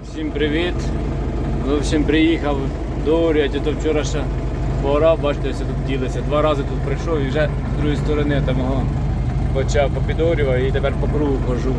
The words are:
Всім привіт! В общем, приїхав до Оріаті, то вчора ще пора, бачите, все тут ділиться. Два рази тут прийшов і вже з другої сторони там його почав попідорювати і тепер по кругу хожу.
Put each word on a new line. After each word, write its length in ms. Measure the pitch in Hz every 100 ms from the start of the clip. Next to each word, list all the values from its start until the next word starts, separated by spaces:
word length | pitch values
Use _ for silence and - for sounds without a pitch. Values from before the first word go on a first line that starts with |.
| -
Всім 180 | 156 156
привіт! 420 | 143 151 151 175 170 - - - - - - - - 127
В 60 |
общем, 300 | 151 - 156
приїхав 540 | 147 151 160 165 143 139 135 - - - 139
до 180 | 165
Оріаті, 360 | 165 151 139 143
то 120 | 151
вчора 320 | 139 156 151
ще 200 | 131 151 131 - - - - -
пора, 320 | 139 147 160 160
бачите, 340 | 143 131 135
все 100 | 127
тут 260 | 131 120 131
ділиться. 340 | 127 127 127
Два 200 | 120 147
рази 220 | 156 139
тут 160 | 135 127
прийшов 420 | 151 143 170 156
і 80 | 135
вже 200 | 139 151 - -
з 40 | -
другої 200 | 143 143
сторони 440 | 147 147 143 143 -
там 120 | 131
його 260 | 127 135 - - - - - - -
почав 360 | 139 123 147 135
попідорювати 800 | 127 - - 165 165 139 127 131
і 40 |
тепер 220 | 135 135 139
по 60 | 139
кругу 300 | 147 147 131 120
хожу. 260 | 120 -